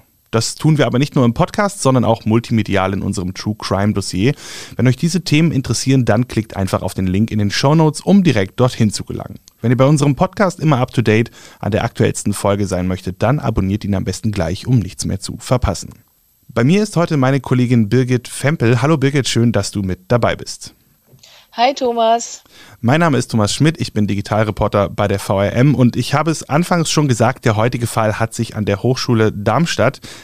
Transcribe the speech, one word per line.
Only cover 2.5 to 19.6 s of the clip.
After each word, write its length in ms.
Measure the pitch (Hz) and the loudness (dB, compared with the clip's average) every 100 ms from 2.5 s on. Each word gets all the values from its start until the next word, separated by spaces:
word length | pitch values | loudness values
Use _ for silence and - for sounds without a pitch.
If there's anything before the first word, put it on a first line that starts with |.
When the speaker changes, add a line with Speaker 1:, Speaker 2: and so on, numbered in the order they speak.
| 113 101 95 95 | -2 0 0 0
Speaker 1:
in 100 | 98 | -2
unserem 320 | 98 98 90 - | -4 -4 -6 -6
True 200 | 107 104 | -8 -6
Crime 380 | - 95 104 | -2 0 0
Dossier. 400 | 98 - 92 120 151 - - - - | 0 -2 -2 0 -2 -8 -16 -10 0
Wenn 120 | 123 | 0
euch 80 | 127 | 2
diese 260 | 170 180 | 0 -2
Themen 300 | - 147 165 | 0 2 2
interessieren, 540 | 135 - 117 131 135 113 | 0 -2 -2 0 2 2
dann 220 | 107 123 | 0 0
klickt 280 | 113 - - | -2 -4 -4
einfach 260 | 95 101 | -2 -2
auf 140 | 90 - | -4 -4
den 100 | 92 | 0
Link 240 | 95 113 | 0 0
in 80 | 107 | 0
den 140 | 101 | -2
Shownotes, 500 | - 139 160 156 147 | 0 2 4 2 0
um 220 | - 196 | 2 4
direkt 360 | 175 110 95 - | 4 2 0 0
dorthin 320 | 127 - 110 | 0 2 0
zu 120 | - | -2
gelangen. 340 | - - - - _ _ | -8 -10 -10 -16 _ _
Wenn 80 | 113 | 0
ihr 80 | 127 | 2
bei 80 | 135 | 4
unserem 300 | 151 143 131 | 4 2 0
Podcast 440 | 185 - 190 - | -2 0 -2 0
immer 200 | 156 127 | 0 0
up 120 | 127 | 0
to 120 | - | 0
date 260 | 107 110 120 - - - | 2 2 0 -6 -20 -10
an 120 | - | -4
der 120 | 101 | -2
aktuellsten 500 | - - 107 - 104 | -2 0 -2 -2 -4
Folge 320 | 101 101 101 98 | -2 0 0 -2
sein 220 | 90 90 | -2 -2
möchtet, 340 | 92 92 92 | -4 -6 -4
dann 160 | 107 147 | -2 0
abonniert 480 | 127 113 95 101 101 | -2 -2 -2 -2 -2
ihn 80 | |
am 120 | 95 - | -2 -2
besten 260 | - 110 | -4 -4
gleich, 340 | 98 82 95 - | -2 -4 -4 0
um 140 | 127 | 0
nichts 260 | - - 87 | 0 -6 -6
mehr 140 | 92 | -6
zu 180 | - - | -8 -10
verpassen. 540 | - 131 - 87 - - _ _ _ _ - | -4 -2 -2 -4 -10 -18 _ _ _ _ -8
Bei 160 | 117 | 0
mir 180 | 127 196 | 2 2
ist 160 | 208 160 | 0 0
heute 180 | 170 151 | 0 2
meine 240 | 127 139 | 2 2
Kollegin 480 | - 127 120 120 101 | 0 0 2 2 4
Birgit 400 | 123 127 123 - | 2 2 -2 -4
Fempel. 540 | - 135 160 117 123 | -4 -2 2 2 2
Hallo 160 | 143 160 | 2 2
Birgit, 300 | 139 139 - | 2 0 0
schön, 240 | 117 120 | 0 2
dass 180 | 104 | 0